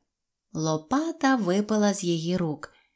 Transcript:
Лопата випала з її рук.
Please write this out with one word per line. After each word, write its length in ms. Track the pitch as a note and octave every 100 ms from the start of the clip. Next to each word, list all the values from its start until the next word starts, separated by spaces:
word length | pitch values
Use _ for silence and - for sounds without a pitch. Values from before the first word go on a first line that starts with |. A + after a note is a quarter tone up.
| _ _ _ _ _
Лопата 840 | D#3+ D#3 D#3 - C4+ E4 D#4+ C4+ B3+
випала 580 | F3 F#3+ G#3+ G#3+ G#3
з 100 | F#3+
її 320 | F3 E3 E3 F3+
рук. 360 | E3 - - _ _